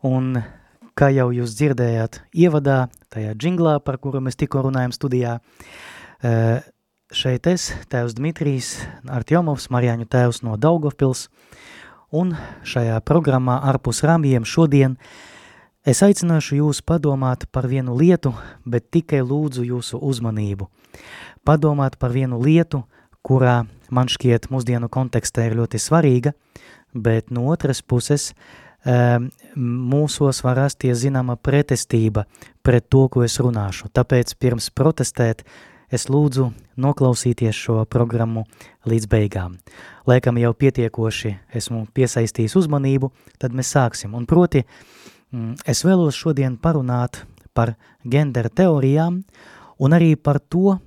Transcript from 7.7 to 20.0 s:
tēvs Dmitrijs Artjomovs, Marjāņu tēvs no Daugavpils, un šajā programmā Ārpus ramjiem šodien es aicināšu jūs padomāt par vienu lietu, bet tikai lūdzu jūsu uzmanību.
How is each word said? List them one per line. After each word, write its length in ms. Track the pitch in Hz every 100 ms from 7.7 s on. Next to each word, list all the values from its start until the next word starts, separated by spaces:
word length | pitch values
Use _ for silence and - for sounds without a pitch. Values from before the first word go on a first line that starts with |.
| - -
tēvs 240 | 127 120
Dmitrijs 540 | 113 147 165 147 135 - - - - 127
Artjomovs, 560 | 131 110 165 170 139 -
Marjāņu 320 | 123 123 117 113
tēvs 380 | 127 123 117 117
no 80 |
Daugavpils, 720 | 107 147 170 147 - 135 131 - _ _ - - - - - _
un 240 | 151 180 160 - -
šajā 380 | - - 117 113
programmā 560 | - 151 147 131 127 123 139
Ārpus 320 | 131 - 117 147
ramjiem 400 | 165 147 131 113
šodien 480 | - 165 143 135 127 - - - - - - _ _
es 220 | - 127 202
aicināšu 540 | 202 170 160 - 143
jūs 240 | 151 143 -
padomāt 640 | 165 147 139 131 127 -
par 160 | - 127
vienu 320 | 135 127 123
lietu, 320 | 170 175 139 113 - -
bet 280 | - 120 -
tikai 340 | 175 160 143 127
lūdzu 400 | 143 151 127 120
jūsu 320 | 123 117
uzmanību. 720 | 117